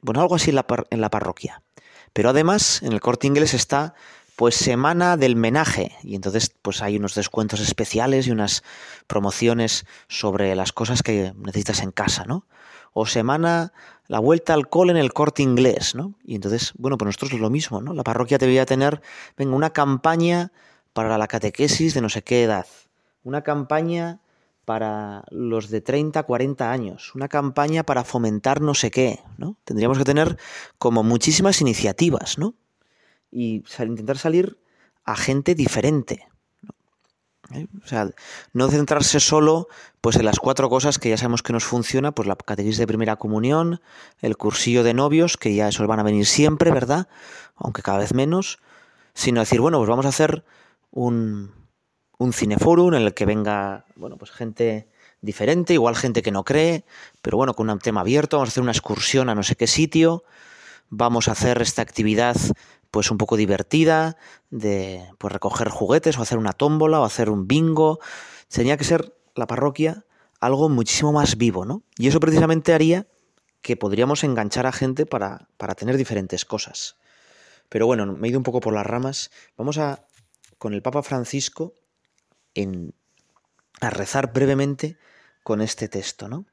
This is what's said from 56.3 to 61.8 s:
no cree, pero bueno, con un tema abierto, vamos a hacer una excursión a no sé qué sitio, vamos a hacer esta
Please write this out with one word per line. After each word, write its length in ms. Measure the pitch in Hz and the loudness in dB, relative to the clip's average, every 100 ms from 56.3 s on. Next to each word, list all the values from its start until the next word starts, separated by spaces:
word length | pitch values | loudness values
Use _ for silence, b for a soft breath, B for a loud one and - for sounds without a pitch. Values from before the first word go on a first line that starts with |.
no 120 | 98 | -4
cree, 420 | - 143 160 165 - B B B | 0 2 2 0 -6 B B B
pero 140 | - 110 | -4 0
bueno, 180 | 131 | 0
con 160 | - 110 | 0 -2
un 100 | 104 | -2
tema 220 | - 107 | -2 0
abierto, 360 | 92 139 151 151 | 2 2 2 0
vamos 120 | 123 | 0
a 20 | |
hacer 120 | 127 | -2
una 80 | 123 | -2
excursión 560 | 110 - 104 - 135 127 | -2 -4 -4 0 2 2
a 80 | 104 | 0
no 80 | |
sé 120 | 98 - | -2 0
qué 120 | 117 | 0
sitio, 560 | - 156 160 165 170 B B B B B B B | 2 2 4 4 2 B B B B B B B
vamos 380 | 107 120 117 113 | 0 2 2 0
a 60 | |
hacer 280 | 107 127 120 | 0 2 2
esta 200 | 117 - | 0 -2